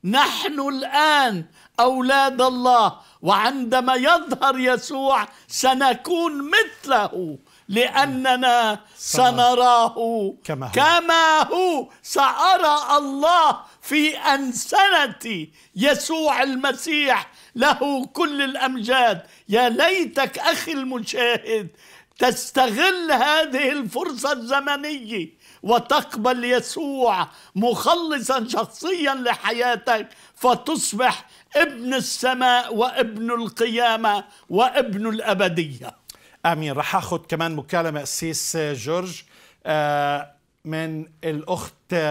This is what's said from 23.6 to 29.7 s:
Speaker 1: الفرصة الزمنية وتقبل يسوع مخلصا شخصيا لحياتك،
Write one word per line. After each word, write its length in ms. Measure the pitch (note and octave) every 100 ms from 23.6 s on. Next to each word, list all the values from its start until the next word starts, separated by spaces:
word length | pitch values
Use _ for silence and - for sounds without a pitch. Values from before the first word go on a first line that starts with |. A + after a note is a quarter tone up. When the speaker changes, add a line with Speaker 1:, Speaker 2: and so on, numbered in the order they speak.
| C#4
Speaker 1:
الفرصة 600 | D4 A3+ A#3+ F4+ B3+ C#4
الزمنية 960 | C#4+ A3+ C#4 C#4 C#4+ D4 D4 A3 A3 D#3+ _ _ -
وتقبل 800 | F#3 A#3+ B3 C#4+ - - A3 B3+
يسوع 840 | A#3+ B3 A#3+ - D4 C#4 B3 F#3 E3 - - F3+
مخلصا 920 | A#3 G#3+ B3+ E4+ E4 D4 A#3 C4 A3+
شخصيا 680 | B3+ A3+ - D#4+ F#4 D4
لحياتك، 960 | C4+ B3 A3 G3 A#3 B3